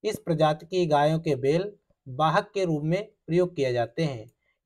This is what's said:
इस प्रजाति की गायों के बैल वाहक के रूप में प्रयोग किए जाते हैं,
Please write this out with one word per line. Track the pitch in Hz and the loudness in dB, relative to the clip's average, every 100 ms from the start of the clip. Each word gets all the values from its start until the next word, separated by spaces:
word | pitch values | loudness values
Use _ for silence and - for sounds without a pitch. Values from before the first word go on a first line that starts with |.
इस | 208 208 | -4 -6
प्रजाति | - 160 156 156 - | -2 2 2 0 -4
की | 185 175 | -2 2
गायों | 147 147 160 | 4 4 2
के | 165 131 | 0 0
बैल | 135 160 202 - _ _ - | 2 0 -2 -10 _ _ -14
वाहक | 127 156 175 208 | -2 2 2 -2
के | 196 | -4
रूप | 185 151 | 0 0
में | 156 180 214 _ - | 0 -2 -4 _ -2
प्रयोग | 170 180 175 | 0 0 0
किए | 131 | -2
जाते | 123 117 - | 0 -2 -2
हैं, | 160 120 117 _ _ _ | -4 -4 -14 _ _ _